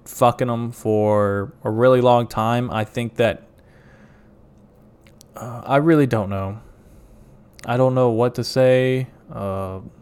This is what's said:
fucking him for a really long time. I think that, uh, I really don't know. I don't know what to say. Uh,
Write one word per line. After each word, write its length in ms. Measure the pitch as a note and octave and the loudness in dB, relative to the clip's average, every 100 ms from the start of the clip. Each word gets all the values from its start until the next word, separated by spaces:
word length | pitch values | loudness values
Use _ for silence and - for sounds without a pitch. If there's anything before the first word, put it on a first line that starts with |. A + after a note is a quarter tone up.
fucking 440 | - - B2 - B2+ | -12 0 2 2 -4
him 240 | A#2 A#2 | -4 -6
for 840 | A#2 A2 G#2+ G#2+ G#2+ G2+ G2+ G2 - | -8 -2 0 2 2 0 -2 -6 -8
a 60 | A2 | -6
really 320 | A2 B2+ B2+ | 2 4 4
long 240 | B2 A#2+ A#2 | 4 4 0
time. 440 | - A2 A#2+ B2 | -2 -2 -2 -2
I 140 | A2 | -4
think 320 | G#2+ - A#2 - | -6 -6 -6 -2
that, 300 | A2+ - - _ - - - - - - - _ - - - _ - _ _ - - - | -2 -2 -12 _ -20 -20 -20 -20 -20 -20 -20 _ -20 -20 -20 _ -20 _ _ -20 -20 -16
uh, 260 | A#2 A#2+ | -12 -12
I 120 | - C#3 | -2 0
really 300 | D#3 D#3 C#3 | 4 4 4
don't 240 | A#2 G2 | 0 -2
know. 300 | G2 G2 A2 - - - - - - - - - - | -6 -6 -10 -18 -20 -20 -20 -20 -20 -20 -20 -20 -16
I 120 | - A#2+ | -6 0
don't 180 | C3 | 2
know 160 | B2+ B2+ | 2 2
what 240 | A2+ A#2+ A#2+ | 2 0 -2
to 80 | |
say. 640 | A#2 C3+ C3 B2+ C3 C3 C3 - - | -4 2 4 4 2 -2 -6 -12 -18
Uh, 480 | A#2+ G2 F#2+ F#2+ F#2+ - - | -10 -8 -6 -8 -10 -14 -20